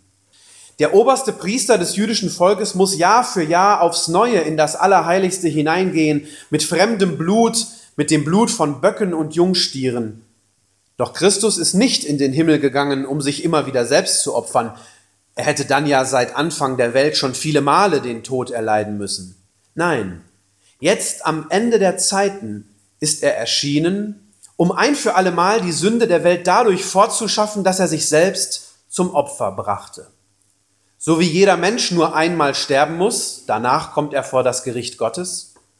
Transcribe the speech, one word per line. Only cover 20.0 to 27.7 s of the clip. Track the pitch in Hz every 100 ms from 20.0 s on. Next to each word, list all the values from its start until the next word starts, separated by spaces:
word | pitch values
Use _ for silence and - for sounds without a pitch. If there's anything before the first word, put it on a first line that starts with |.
| 95 87 - _ _ _ _ -
jetzt | 147 220 - - 160
am | 156 151
Ende | 185 233 226
der | 190 180
Zeiten | - 196 202 196 113 104 - _ _ -
ist | 151 -
er | 143 104
erschienen, | 120 - 143 143 170 196 214 - _ _ - -
um | 175
ein | 185 226
für | 285 220 180
alle | 190
Mal | 175 180 226
die | 180
Sünde | 147 180 233 208
der | 170 170
Welt | 175 180
dadurch | 196 240 185
fortzuschaffen, | - 185 214 - 208 - 214 214
dass | 185